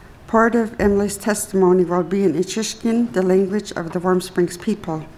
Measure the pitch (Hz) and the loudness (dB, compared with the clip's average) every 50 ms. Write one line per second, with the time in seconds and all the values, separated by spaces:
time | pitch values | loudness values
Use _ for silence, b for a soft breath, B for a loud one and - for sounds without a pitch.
0 | B B B B - - - 220 226 233 226 233 226 214 - - 214 202 202 196 | B B B B -6 0 2 4 4 4 2 0 0 -2 -2 0 2 2 2 2
1 | 208 202 202 - - 220 208 208 - - - 190 185 180 185 185 175 160 175 180 | 0 -2 -4 -4 -4 -2 -2 -2 -4 -2 2 4 4 6 6 4 4 2 0 -2
2 | 175 165 190 196 202 175 139 165 175 - - 220 214 - - - - 226 226 233 | 0 0 0 0 2 2 2 0 -2 -4 -4 -6 -6 -6 -8 -6 -4 -2 0 0
3 | 240 233 - 185 190 185 185 190 196 180 202 208 208 - - - 170 165 160 180 | 0 0 0 0 2 2 4 2 2 0 -2 -4 -6 -6 -8 -8 -8 -6 -6 -2
4 | 170 185 180 185 - - - 185 175 170 - - - 226 202 202 - 170 160 156 | 0 0 0 0 -2 -2 -2 0 0 0 -2 -6 -6 -6 -6 -6 -6 -8 -8 -8
5 | 151 - - | -8 -12 -18